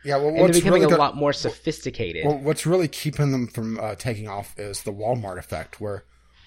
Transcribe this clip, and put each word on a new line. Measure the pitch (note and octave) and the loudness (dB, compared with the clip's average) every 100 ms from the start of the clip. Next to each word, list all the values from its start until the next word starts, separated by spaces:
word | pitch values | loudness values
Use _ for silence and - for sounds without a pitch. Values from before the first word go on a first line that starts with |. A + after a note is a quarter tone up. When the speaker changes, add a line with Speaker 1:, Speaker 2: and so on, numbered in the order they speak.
| C#3 | -4
Speaker 1:
Yeah, | C#3 | 0
well, | D3 | 2
Speaker 2:
and | E3 | 4
they're | |
Speaker 1:
what's | F3+ E3+ | 6 6
Speaker 2:
becoming | F3+ F3 | 6 6
Speaker 1:
really | D#3 | 6
Speaker 2:
a | D#3 | 6
Speaker 1:
go-, | |
Speaker 2:
lot | C#3+ C3 | 4 2
more | D3 | 0
sophisticated. | C#3 B2 - - D3+ C3+ - F#2+ E2 C#3+ | 0 -4 -4 -6 -6 -6 -6 -6 -2 -2
Speaker 1:
well, | D3 | 0
what's | C#3 D3+ D3+ | -2 -2 2
really | F#3 D#3 | 2 0
keeping | - D3+ C#3+ C#3+ | -2 -6 0 0
them | C3 A#2+ | 0 -2
from, | - A2+ A2 | -6 -6 -6
uh, | G#2+ G2+ | -6 -6
taking | C3 G#2 G#2+ | -6 -6 -8
off | G2+ G2+ - | -10 -10 -12
is | G#2 G2 | -10 -10
the | - | -8
Walmart | G2+ G#2+ B2 G#2 F#2 | -4 -2 -2 -4 -10
effect, | - D#2+ - - | -8 -10 -10 -10
where | G#2 G2 - _ _ _ | -10 -10 -14 _ _ _